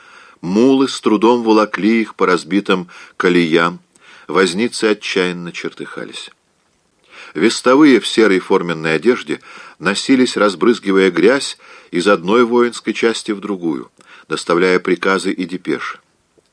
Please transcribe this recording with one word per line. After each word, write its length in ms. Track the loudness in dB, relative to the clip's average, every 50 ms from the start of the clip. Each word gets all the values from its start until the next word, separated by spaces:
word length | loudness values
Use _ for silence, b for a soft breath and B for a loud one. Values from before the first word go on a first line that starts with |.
| B B B B B B B B
Мулы 460 | -6 -2 2 4 4 4 4 4 2 0
с 140 | -2 -4
трудом 400 | -2 0 2 4 4 4 4 4
волокли 600 | 2 2 4 4 2 0 -2 -2 0 0 2 0
их 120 | 0 -4 -4
по 140 | -2 0 0
разбитым 640 | 0 0 -2 -2 -4 -2 0 0 -2 -2 -2 -6 B B B B B -2
колеям, 640 | 0 2 2 2 2 2 2 2 2 0 -2 -6 _ _ B B B B B B B B
возницы 580 | 0 0 0 0 0 -2 -4 -4 -2 -2 0
отчаянно 680 | 0 0 -2 -4 -4 -2 -2 -2 -2 -2 -6 -10 -12
чертыхались. 800 | -12 -10 -12 -12 -12 -12 -16 -14 -14 -14 -14 -14 -14 -16 -18 -18 -20 _ _ _ _ _ _ _ _ _ _ _ _ _ B B B B B B B
Вестовые 640 | -6 -4 -4 -4 -2 0 2 4 4 6 6 6 4
в 80 | 2 0
серой 320 | 0 2 2 4 2 0
форменной 560 | 0 0 0 0 0 -2 -6 -6 -4 -2 -2
одежде 460 | 0 0 0 0 0 -4 -8 -10 -10 B B B B B B B B
носились, 580 | -6 -6 -4 -4 0 0 2 2 2 2 0 0
разбрызгивая 720 | 0 0 0 0 0 0 0 0 0 0 2 2 2 2
грязь 480 | 2 4 4 4 4 2 0 -6 -10 B B B B B B B
из 180 | -6 -2 2 2
одной 380 | 2 2 0 0 2 2 2
воинской 480 | 2 2 2 2 0 -2 -4 -8 -8 -4
части 380 | -2 0 -2 -2 -2 -4 -6
в 80 | -8 -6
другую, 520 | -8 -8 -8 -6 -4 -4 -4 -6 -8 -14 _ B B B B B B -10
доставляя 500 | -8 -6 -4 -2 0 2 2 2 2 0
приказы 520 | 0 -2 -2 -2 0 -2 -2 -2 -2 -4
и 140 | -4 -4 -6
депеши. 540 | -8 -8 -8 -6 -6 -6 -6 -6 -8 -12 -14 _ _ _ _ _ _ _ _ _ _